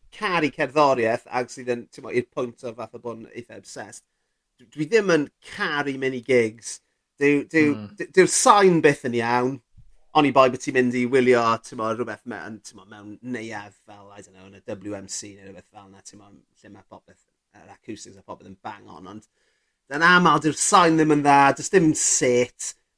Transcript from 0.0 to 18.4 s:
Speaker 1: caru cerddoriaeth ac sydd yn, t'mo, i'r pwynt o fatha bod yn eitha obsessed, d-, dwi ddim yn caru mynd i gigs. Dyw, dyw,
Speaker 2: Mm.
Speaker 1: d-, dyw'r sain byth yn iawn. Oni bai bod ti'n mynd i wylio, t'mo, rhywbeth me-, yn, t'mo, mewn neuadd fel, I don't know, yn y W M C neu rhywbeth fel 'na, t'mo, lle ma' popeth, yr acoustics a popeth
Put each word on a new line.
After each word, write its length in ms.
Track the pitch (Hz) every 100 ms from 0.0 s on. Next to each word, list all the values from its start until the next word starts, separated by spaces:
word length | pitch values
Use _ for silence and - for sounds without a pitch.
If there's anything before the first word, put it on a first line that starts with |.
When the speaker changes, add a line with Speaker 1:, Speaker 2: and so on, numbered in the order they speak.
| _
Speaker 1:
caru 400 | - 208 175 156
cerddoriaeth 760 | - 143 139 143 131 113 120 -
ac 220 | 123 123
sydd 220 | - 123
yn, 120 | 120 113
t'mo, 240 | - 120
i'r 160 | 107 120
pwynt 340 | - 123 117
o 100 | 123
fatha 260 | 110 113 113
bod 220 | 117 113
yn 60 | 113
eitha 260 | 113 117 107
obsessed, 460 | 98 - 107 - _ _ _ _ _ _
d-, 100 | 127
dwi 160 | 143 151
ddim 240 | 220 196
yn 160 | 165 143 _
caru 540 | - - 190 147 139 135
mynd 180 | 131 131
i 80 |
gigs. 560 | 117 127 110 113 - - _ _ _ -
Dyw, 260 | 143 147 -
dyw, 220 | 160 151
Speaker 2:
Mm. 140 | 127 104
Speaker 1:
d-, 160 | - 165
dyw'r 160 | - 180
sain 520 | - 262 208 190 170
byth 240 | 156 139 135
yn 80 | 120
iawn. 380 | 117 123 127 135 _ _ - _ _ -
Oni 140 | 143
bai 140 | 131 131
bod 140 | 123
ti'n 120 | - 127
mynd 200 | 123 123
i 100 | 123
wylio, 340 | 131 123 120 117 113
t'mo, 320 | - 123 110
rhywbeth 360 | 113 113 104 127
me-, 140 | 104
yn, 200 | 85 110
t'mo, 260 | - 104 95
mewn 300 | 107 104 101
neuadd 540 | 123 123 113 107 101 101
fel, 360 | - 101 101
I 100 | 101
don't 140 | 101 92
know, 100 | 95
yn 120 | 98
y 20 |
W 320 | - 101 101 101
M 120 | 95
C 260 | - 104
neu 140 | 98 98
rhywbeth 200 | 92 -
fel 180 | 104 98
'na, 140 | 98
t'mo, 260 | - 104 101 98 _
lle 180 | _ 107
ma' 120 | 101
popeth, 400 | _ 95 _ 95 _ _ _ 101
yr 160 | 87
acoustics 480 | 98 - 110 95 95
a 40 |
popeth 240 | - 95